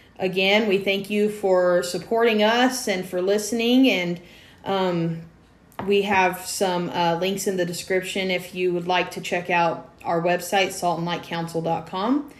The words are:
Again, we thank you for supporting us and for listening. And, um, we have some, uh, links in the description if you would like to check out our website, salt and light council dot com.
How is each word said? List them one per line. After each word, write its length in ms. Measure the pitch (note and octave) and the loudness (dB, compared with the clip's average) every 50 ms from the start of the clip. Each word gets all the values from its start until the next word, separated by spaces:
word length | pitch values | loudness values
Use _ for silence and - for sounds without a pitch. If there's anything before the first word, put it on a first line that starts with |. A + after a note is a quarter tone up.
| - - - - | -20 -20 -8 -4
Again, 480 | F#3+ F#3+ F3+ F#3+ F#3+ F#3+ G3+ G#3+ A3+ | -4 -2 0 2 2 4 4 4 4
we 120 | G#3+ F#3 G3 | 4 2 2
thank 320 | G3 G3+ G3 G3 G3 - | 2 0 -2 -2 -2 -2
you 180 | G#3 G#3 G#3 G#3+ | 0 0 0 0
for 540 | G#3 - - G3 F#3 F3+ F3+ F3+ F3 F3 E3+ | 0 0 2 4 4 4 4 4 4 2 2
supporting 600 | - - F#3 E3+ - A#3 A3+ A#3 A#3 A3 G#3+ G#3 | 0 -4 -6 -4 -2 0 2 2 4 4 4 4
us 460 | G#3+ A3+ A#3+ B3 B3+ - - - - | 4 4 4 2 2 0 -2 -4 -2
and 180 | G3 F#3 F3+ | -2 -2 -4
for 140 | - - F3+ | -4 -4 -2
listening. 680 | F3+ F#3+ G3+ G#3 G#3+ - - A#3 A#3 A#3 B3 B3+ C4+ B3+ | 0 0 0 0 0 -2 -2 0 2 4 4 6 6 4
And, 300 | G3+ F#3 F3+ F3 F3 E3+ - - - - - - - - - | 4 2 0 -2 -4 -6 -8 -16 -20 -20 -20 -20 -20 -12 -6
um, 560 | - G3 G3 F#3+ F#3 F3 E3+ E3 E3+ E3 E3 E3 - - - _ _ _ _ _ - - - F#3+ | -2 -2 0 0 0 0 0 0 -2 -4 -6 -10 -16 -20 -20 _ _ _ _ _ -18 -12 -8 -2
we 140 | F#3+ G3+ G3+ G3 | 0 2 2 2
have 380 | G3+ G#3 F#3+ F#3 F3+ F3+ F3+ - | 2 2 2 2 2 0 -2 -8
some, 420 | - - - G3+ F#3 F3+ F3 F3 E3+ | -8 -4 -2 0 0 0 0 -2 -2
uh, 300 | - F3+ F3 E3+ E3+ E3 | -2 0 0 0 0 0
links 260 | F#3 F#3+ G3 G3 - | 0 -2 -2 -2 -2
in 120 | G#3+ F#3+ F3+ | -2 -2 -2
the 80 | F3 | -2
description 640 | E3+ F3 - - - F#3+ F#3 F3+ - - G3+ F#3 F#3+ | -4 -4 -6 -4 -2 -2 -2 -2 -2 -4 -4 -2 -2
if 240 | F#3 F3+ F3 - - | -2 -4 -4 -6 -6
you 180 | F3+ F3+ F#3 F3 | -2 -2 0 0
would 140 | F3 E3+ | -2 -2
like 240 | F3 F3+ F3+ F3 F3 | 0 0 0 0 -2
to 100 | - G3 | -6 -10
check 300 | F3 - G3+ F3+ F3 - | -6 -4 -4 -4 -2 0
out 420 | F3+ F3 E3+ E3 D#3 - - - - - - | 0 2 2 2 0 -2 -8 -14 -18 -10 -6
our 200 | - F3 E3+ E3 | -2 -2 0 2
website, 500 | F3 F3 F3 F3 - - G3+ F#3+ F#3 F#3+ | 2 0 0 0 0 0 0 2 0 -2
salt 240 | - - F3 E3+ | -2 -2 -2 0
and 100 | D#3+ E3+ | 0 -2
light 160 | F3 F3+ G#3 - | -4 -4 -6 -6
council 380 | - F3 E3+ E3 D#3+ - E3 | -6 -6 -6 -6 -4 -4 -4
dot 260 | D#3+ E3 E3 - - | -2 -2 -2 -4 -4
com. 440 | - - F#3 G3 A3+ C4 D4 D4 - - - | -6 -4 -2 0 2 2 0 0 -4 -12 -18